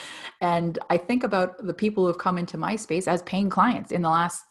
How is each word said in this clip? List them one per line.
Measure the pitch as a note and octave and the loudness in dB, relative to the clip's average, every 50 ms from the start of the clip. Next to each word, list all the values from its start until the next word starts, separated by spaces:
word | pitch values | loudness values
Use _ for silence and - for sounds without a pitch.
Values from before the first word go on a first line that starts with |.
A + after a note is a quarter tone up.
| - - - - - - - - | -16 -14 -14 -14 -14 -14 -8 -2
And | F3+ F3 F3 E3+ E3+ E3+ E3 - - - | 0 0 2 2 0 -2 -4 -4 -2 0
I | E3+ F3 | 0 0
think | F3 - B3 B3+ B3+ | 2 2 0 0 0
about | G#3 G3+ F#3+ F3+ F3+ - - G#3+ | 2 2 2 2 0 -2 -6 -8
the | F3 E3+ | -6 -4
people | - G#3+ G#3+ G#3 G3 F#3 | 0 0 0 2 2 2
who | F3+ | 2
have | E3+ F3 | 2 2
come | - F#3+ F3+ F3 | 0 0 0 0
into | F3 - - D#3+ | -2 -4 -6 -6
my | D#3+ F3 G#3+ | -4 -2 -4
space | G#3+ - - D#3+ F3+ F#3 D#3 | -4 -4 -2 -2 -2 0 0
as | F3+ F3 F3 | 0 0 -2
paying | - - F#3+ G3+ F#3+ | -2 -2 0 0 0
clients | - F#3+ F#3+ B3 A3 G3+ - - | 2 4 4 4 2 0 -4 -4
in | - F3 | -2 0
the | E3+ D#3+ | 2 2
last | D#3+ E3+ E3+ F3 - - - _ | 4 2 2 0 -2 -8 -14 _